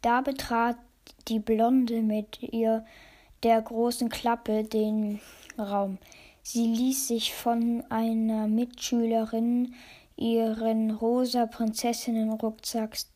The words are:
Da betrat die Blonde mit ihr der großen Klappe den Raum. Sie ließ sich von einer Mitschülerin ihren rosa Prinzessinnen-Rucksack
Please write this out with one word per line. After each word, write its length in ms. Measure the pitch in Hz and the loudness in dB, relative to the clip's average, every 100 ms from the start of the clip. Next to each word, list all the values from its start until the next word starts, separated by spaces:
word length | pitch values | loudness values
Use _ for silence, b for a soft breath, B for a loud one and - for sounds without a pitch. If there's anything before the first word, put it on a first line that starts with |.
Da 200 | 240 240 | 2 2
betrat 560 | 269 269 - 233 233 240 - _ - - - | 0 -6 -2 0 0 -2 -10 _ -20 -16 -4
die 120 | 220 | -2
Blonde 600 | 208 220 233 262 240 226 | 0 4 6 4 2 0
mit 400 | 220 214 214 - | 0 0 -4 -12
ihr 440 | 240 226 226 226 220 B B B B - | -6 0 2 0 -4 B B B B -2
der 180 | 233 226 | 4 4
großen 460 | 220 226 240 240 233 | 2 0 0 0 -2
Klappe 560 | - 233 233 233 214 | 0 -2 0 0 -2
den 560 | 220 220 214 214 214 208 B B B - | 0 0 0 0 -2 -4 B B B -8
Raum. 400 | 202 202 196 190 B B B B | -4 -2 -2 -6 B B B B
Sie 240 | - 233 233 | -6 0 0
ließ 420 | 226 254 262 - | 2 2 0 -2
sich 240 | 233 - | -2 -2
von 500 | - 240 233 233 233 - | -4 -2 0 0 -2 -2
einer 580 | 220 226 226 220 220 214 | -2 0 0 0 0 0
Mitschülerin 1300 | 220 247 - - 240 226 226 220 226 233 240 247 B B B B - | 0 -2 -6 -2 0 2 0 0 0 0 0 0 B B B B -6
ihren 760 | 226 226 226 220 226 220 220 | 0 2 2 0 0 2 0
rosa 560 | 214 226 247 254 240 226 | 0 2 2 2 2 0
Prinzessinnen-Rucksack 1500 | - 226 220 240 233 - 226 220 220 226 220 - 233 220 - - | 0 -2 0 -2 -2 -2 0 0 -2 -4 -6 -6 -4 -4 -6 -10